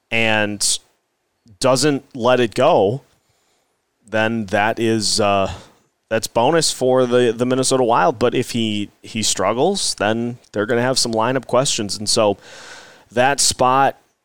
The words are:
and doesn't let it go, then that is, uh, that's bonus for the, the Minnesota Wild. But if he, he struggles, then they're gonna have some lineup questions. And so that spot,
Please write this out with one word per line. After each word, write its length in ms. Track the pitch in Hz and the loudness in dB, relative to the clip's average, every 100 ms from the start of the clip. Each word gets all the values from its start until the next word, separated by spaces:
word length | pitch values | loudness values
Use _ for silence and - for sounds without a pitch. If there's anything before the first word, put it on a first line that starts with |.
| - | -4
and 680 | 113 113 107 104 101 - - _ _ _ _ _ _ _ 101 | 0 2 2 -2 -2 -4 -4 _ _ _ _ _ _ _ -4
doesn't 440 | 131 127 151 139 - | 0 2 2 -2 -6
let 260 | 131 117 127 | -4 0 2
it 140 | 120 | 0
go, 480 | - 139 151 98 135 _ _ _ _ _ _ _ _ _ _ | 2 2 4 2 -2 _ _ _ _ _ _ _ _ _ _
then 420 | - 110 110 113 101 | -6 -2 0 -2 -2
that 340 | 104 107 113 | 0 0 0
is, 400 | 113 113 98 107 | 0 0 -2 0
uh, 320 | 104 101 95 87 - _ _ _ - | 0 0 -2 -6 -18 _ _ _ -6
that's 180 | 110 - | -6 -2
bonus 460 | 117 123 165 - | 0 2 2 0
for 340 | - 127 127 123 | -2 0 2 2
the, 260 | 123 123 | 2 2
the 140 | 113 123 | 0 -2
Minnesota 380 | 127 127 135 | 0 0 0
Wild. 340 | 117 123 180 117 | 2 2 2 2
But 160 | 123 | 0
if 160 | 131 120 | 0 -4
he, 400 | 120 110 104 101 _ | -2 -2 -4 -6 _
he 220 | 107 110 | -10 -4
struggles, 720 | 104 - 95 117 165 202 - | -4 0 -2 0 0 0 -4
then 440 | - 101 113 120 123 _ | -2 -2 -2 -4 -8 _
they're 160 | 104 107 | -6 -2
gonna 160 | 120 | 0
have 160 | 123 131 | 0 -2
some 140 | 123 | -2
lineup 340 | 110 117 135 - | -2 -2 -2 0
questions. 500 | 123 143 - 104 104 | 0 0 -2 -6 -6
And 120 | 107 | -2
so 280 | 123 107 98 - - - - - - _ | 2 2 0 -8 -20 -20 -20 -20 -20 _
that 260 | 113 131 139 | 0 0 2
spot, 580 | - - 127 131 135 - _ _ | -2 2 2 4 2 -2 _ _